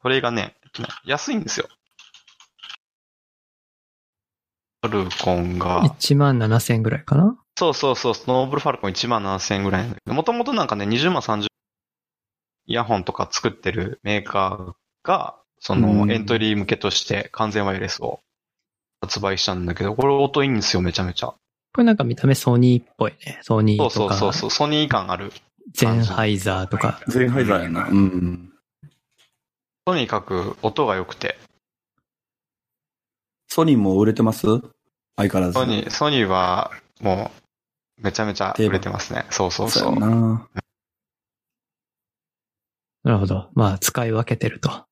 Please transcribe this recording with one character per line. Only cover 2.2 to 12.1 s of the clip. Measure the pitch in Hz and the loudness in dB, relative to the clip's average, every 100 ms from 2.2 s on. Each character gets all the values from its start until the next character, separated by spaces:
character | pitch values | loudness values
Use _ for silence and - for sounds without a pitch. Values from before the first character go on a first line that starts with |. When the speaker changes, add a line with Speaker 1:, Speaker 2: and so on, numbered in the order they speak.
| _ _ - _ - - _ _ _ _ _ _ _ _ _ _ _ _ _ _ _ _ _ _ _ _ | _ _ -20 _ -20 -20 _ _ _ _ _ _ _ _ _ _ _ _ _ _ _ _ _ _ _ _
Speaker 1:
フ | 110 | -4
ァ | 104 92 | -2 -2
ル | - | -2
コ | - | 0
ン | 90 87 90 | 0 0 -2
が。 | 87 90 151 | 0 2 2
Speaker 2:
一 | - - 143 | 0 0 4
万 | 143 127 | 4 4
七 | 110 113 | 4 2
千 | - 117 | 2 0
ぐ | 110 | 0
ら | - | -2
い | - | 0
か | 143 | 4
な？ | 196 254 _ - | 4 2 _ -2
Speaker 1:
そ | 175 | 0
う | |
そ | 147 139 | 2 0
う | 123 | 0
そ | 123 | -2
う、 | 107 - | -2 0
ノ | 127 131 | 0 0
ー | |
ブ | 143 | -2
ル | |
フ | 151 | -2
ァ | |
ル | 123 | -2
コ | 101 | -4
ン | |
一 | 92 120 | -4 -2
万 | 117 | -2
七 | 101 95 | -2 -4
千 | - 98 | -2 -2
ぐ | 98 | 0
ら | 131 | 0
い | |
な | 120 | -2
ん | |
だ | 104 | -8
け | - | -4
ど、 | |
も | 127 | -2
と | 165 | 0
も | 240 | -2
と | 240 | -2
な | 233 | -2
ん | 143 | -2
か | 104 | -2
ね、 | 101 | 0
二 | 117 | 0
十 | 160 | 2
万、 | 170 | 0
三 | - 104 | -2 -4
十、 | 104 _ _ _ _ _ _ | -4 _ _ _ _ _ _